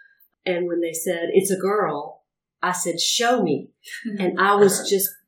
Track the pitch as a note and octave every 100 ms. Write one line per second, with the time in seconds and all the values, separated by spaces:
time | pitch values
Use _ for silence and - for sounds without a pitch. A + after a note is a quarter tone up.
0 | - _ _ _ - F3 F3+ E3+ E3+ D#3
1 | - E3+ E3+ F#3+ F#3+ F#3 F#3+ G#3 E3+ C#3+
2 | C#3 - _ _ _ _ F3+ F3 F3 E3
3 | - - A#3 B3 F3 C3+ - _ - -
4 | A3+ G3+ F3+ F3+ G3 G3+ G3 G3 - G3
5 | - -